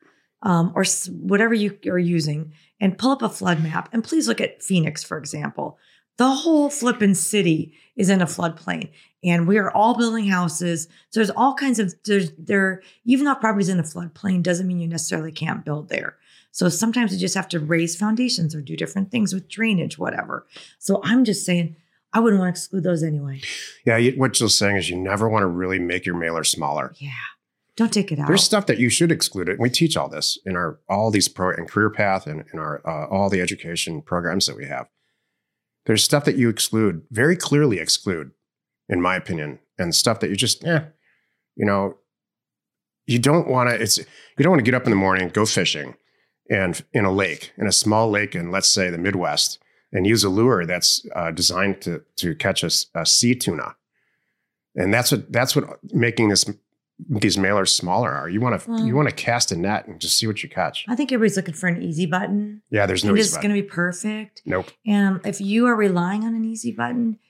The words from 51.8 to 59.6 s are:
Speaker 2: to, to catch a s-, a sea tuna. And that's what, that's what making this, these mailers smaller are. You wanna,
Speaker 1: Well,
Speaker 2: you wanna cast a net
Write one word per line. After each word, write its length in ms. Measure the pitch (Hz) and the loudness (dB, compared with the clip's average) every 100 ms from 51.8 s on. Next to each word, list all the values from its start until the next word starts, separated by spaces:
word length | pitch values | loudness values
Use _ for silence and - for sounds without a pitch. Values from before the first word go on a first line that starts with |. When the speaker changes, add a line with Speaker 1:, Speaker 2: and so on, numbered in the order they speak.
Speaker 2:
to, 200 | 87 80 - - | -6 -8 -10 -6
to 180 | 87 | -6
catch 280 | 78 98 92 | -2 -2 0
a 40 | 85 | 0
s-, 200 | - - | -2 -2
a 120 | 82 82 | -2 2
sea 280 | - 120 | 4 4
tuna. 420 | 123 - 82 - - _ _ _ _ _ _ _ _ _ | 2 -2 -4 -8 -14 _ _ _ _ _ _ _ _ _
And 180 | - 95 | -2 2
that's 180 | 117 123 | 2 2
what, 220 | 120 - | 0 0
that's 240 | 113 127 147 | -2 0 0
what 220 | - - - | -4 -8 -4
making 340 | - 120 117 107 | 0 2 2 2
this, 160 | 98 - 101 _ _ _ - - | 2 0 -6 _ _ _ -18 -6
these 280 | 104 107 98 | 0 0 2
mailers 320 | 95 101 95 | 2 2 2
smaller 420 | - 87 98 110 | 0 0 0 0
are. 180 | 71 78 | -2 -4
You 120 | 101 | -2
wanna, 200 | 123 110 - | 0 -2 -4
Speaker 1:
Well, 180 | 226 220 | -2 0
Speaker 2:
you 80 | |
wanna 180 | 131 135 | 2 0
cast 380 | - - 120 - | 0 -2 0 -2
a 40 | |
net 300 | 85 | -2